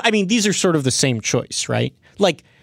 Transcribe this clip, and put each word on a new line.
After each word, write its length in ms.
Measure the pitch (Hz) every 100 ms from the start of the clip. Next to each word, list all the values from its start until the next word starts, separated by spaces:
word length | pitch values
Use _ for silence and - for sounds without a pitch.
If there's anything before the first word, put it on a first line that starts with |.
I 60 | 233
mean, 160 | 214
these 220 | 185 233 202
are 60 |
sort 220 | - 190
of 80 | 156
the 60 | 131
same 320 | - 139 113
choice, 460 | - 123 - - -
right? 240 | 117 123 - _ -
Like, 260 | 190 143 _ _